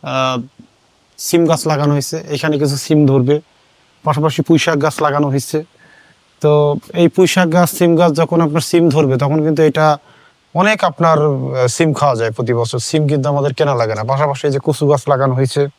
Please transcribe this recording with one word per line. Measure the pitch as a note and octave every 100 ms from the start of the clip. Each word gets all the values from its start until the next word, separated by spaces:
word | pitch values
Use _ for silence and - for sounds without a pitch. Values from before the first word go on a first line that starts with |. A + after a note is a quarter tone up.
আহ, | D3 C3 C3 B2+ B2+ _ - _ _ _ _ _
সিম | - E3+ E3
গাছ | D#3+ D#3
লাগানো | D3+ D3 C#3+
হয়েছে, | C3+ D#3+ - D3
এখানে | D#3 D3
কিছু | C#3+ C#3 -
সিম | D3+ D3
ধরবে। | C3+ B2+ D3 - _ _ _ _ _ -
পাশাপাশি | C#3 D#3 D3 D#3+
পুঁই | E3 -
শাক | D3+
গাছ | D3+ - D3+
লাগানো | C#3+ D3
হয়েছে। | C3+ B2+ D#3 D#3+ _ _ _ _ _ _ _
তো | D3+ D3+ D3 D3 - E3+
এই | E3+ -
পুঁই | F#3
শাক | - F3+ E3+
গাছ, | F3 -
সিম | F3 E3
গাছ | F3 D3
যখন | E3 E3 E3
আপনার | D#3 C3+
সিম | E3+ E3+ C#3+
ধরবে, | D3 C3
তখন | C#3 D#3 D#3
কিন্তু | D3+ D#3
এটা | C#3+ D#3 D3 _ _ _ _ _ E3
অনেক | G3 G#3+ F#3
আপনার, | C#3+ E3 D#3+
আহ, | D3+ C3+ C3 C3 B2+ -
সিম | E3 D3
খাওয়া | D3 A#2+
যায় | A2+ A2+
প্রতি | A#2 A#2+
বছর। | A#2 B2+ -
সিম | D#3+ D3+
কিন্তু | D3 C3+
আমাদের | C#3+ C#3+ C3
কেনা | D3 B2+
লাগে | A2+ G#2+
না। | A2
পাশাপাশি | C3+ D3+ C3+ D3
এই | C3+
যে | C#3+
কচু | C#3+ D3
গাছ | C#3+ -
লাগানো | C#3 C3+ B2+
হয়েছে। | C3+ - C#3+